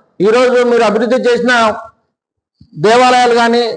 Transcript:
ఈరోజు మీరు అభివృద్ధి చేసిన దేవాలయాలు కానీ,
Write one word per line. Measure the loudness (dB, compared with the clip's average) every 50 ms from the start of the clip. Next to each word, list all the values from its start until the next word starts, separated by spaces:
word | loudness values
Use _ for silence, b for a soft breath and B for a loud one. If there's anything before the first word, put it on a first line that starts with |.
| _ _ _ -2
ఈరోజు | -2 0 2 2 0 0 0 0 0
మీరు | 0 0 0 0
అభివృద్ధి | 0 -2 -2 -2 -2 -2
చేసిన | -2 0 0 -2 0 0 -2 0 0 0 -2 -2 -6 -10 -20 -20 _ _ _ _ _ _ _ _ _ _ _ _ _ -20 _ -8 -4
దేవాలయాలు | 0 2 2 4 4 2 2 2 2 2 2
కానీ, | 0 0 0 0 -2 -2 -4 -6